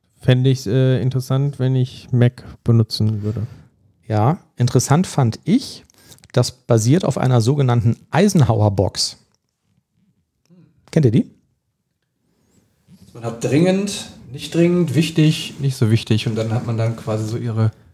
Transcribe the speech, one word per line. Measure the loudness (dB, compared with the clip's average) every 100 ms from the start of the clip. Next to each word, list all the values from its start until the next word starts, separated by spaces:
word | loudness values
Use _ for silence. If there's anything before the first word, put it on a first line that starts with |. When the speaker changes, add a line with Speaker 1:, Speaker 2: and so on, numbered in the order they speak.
| _ _
Speaker 1:
fände | 0 2 2
ich's, | 0 0
äh, | 0 2 2
interessant, | 0 -4 -2 -2 -2 -2
wenn | -2 0
ich | -2 -6 -4
Mac | 2 2 0 -18 -10
benutzen | 0 2 2 -2 -2 -2
würde. | -6 -6 -8 -12 -20 _ _ _ -4
Speaker 2:
Ja, | 0 0 0 _ -4
interessant | 0 0 2 0 0
fand | 0 -2 -2
ich, | -2 -2 -2 -18 -20 _ -20 -20 _
das | -2 -2
basiert | -4 0 2 4 2 0
auf | -2
einer | 0 2
sogenannten | 2 2 2 2 2 -2 _
Eisenhower-Box. | 2 4 4 4 4 2 2 -2 -2 -8 -8 _ _ _ _ _ _ _ _ _ _ _ _ _ _ _ _ -6
Kennt | 0 2
ihr |
die? | 2 -2 _ _ _ _ _ _ _ _ _ _ _ _ _ _ _ _ -20 _
Speaker 3:
Man | -12
hat | -12 -6
dringend, | -2 2 2 0 -2 -8 -14 -20 -20
nicht | -16 -6 0
dringend, | 2 2 0 0
wichtig, | 0 2 2 0 -6 -6
nicht | -4 0
so | 2
wichtig. | 2 0 -2 -2
Und | -4
dann | -4
hat | -4 -4
man | -4
dann | -4 -4
quasi | -6 -6 -4
so | -6
ihre | -6 -2 -2 -2 _